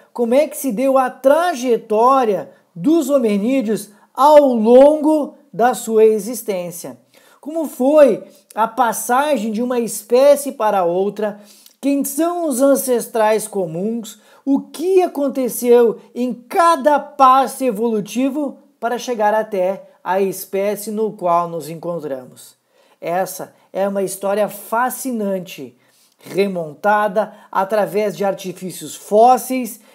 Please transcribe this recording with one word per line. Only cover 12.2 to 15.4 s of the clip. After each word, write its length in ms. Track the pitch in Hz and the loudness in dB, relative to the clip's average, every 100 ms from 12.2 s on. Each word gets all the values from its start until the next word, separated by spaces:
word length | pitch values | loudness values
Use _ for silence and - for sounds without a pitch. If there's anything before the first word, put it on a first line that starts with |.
| 339 349 320 | -2 -2 -4
os 120 | 233 | 0
ancestrais 880 | 277 269 262 233 233 226 214 220 208 | 2 2 0 -2 -2 0 2 0 -2
comuns? 720 | 202 170 165 208 233 - - _ _ | -6 -6 -4 -6 -6 -10 -18 _ _
O 180 | 269 277 | -2 -2
que 420 | - - 359 381 | -4 -6 0 2
aconteceu 1000 | 339 285 277 269 | 2 -2 -4 -2